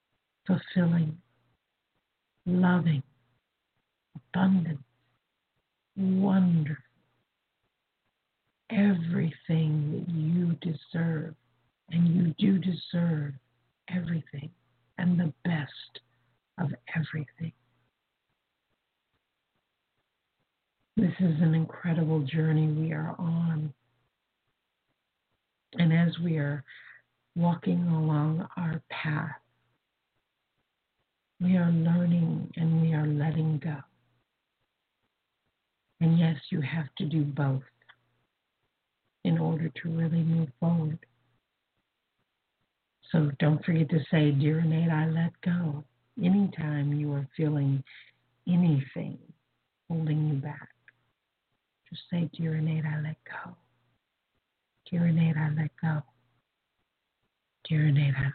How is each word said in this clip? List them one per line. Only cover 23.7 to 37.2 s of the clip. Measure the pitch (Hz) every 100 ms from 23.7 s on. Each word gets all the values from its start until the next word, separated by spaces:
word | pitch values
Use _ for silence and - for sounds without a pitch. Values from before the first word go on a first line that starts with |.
| - _ _ _ _ _ _ _ _ _ _ _ _ _ _ _ _ _ _ _
And | - 165
as | 160 170 170
we | 170 160
are | 143 147 - - - - _ _ _ 170
walking | 170 170 190 175 175
along | 160 156 151 151 160 208 -
our | 170 160 -
path. | - 156 151 - - _ _ _ _ _ _ _ _ _ _ _ _ _ _ _ _ _ _ _ -
We | 180 185
are | 170
learning | 165 165 175 175 170 165 156 - 170
and | 160 165
we | 160
are | 156 151
letting | 147 156 156 156 151
go. | 165 143 - _ _ _ _ _ _ _ _ _ _ _ _ _ _ _ _ _ _ _ _ -
And | 165 165
yes, | 165 143 -
you | 170
have | 131 165 143 -
to | 151
do | 156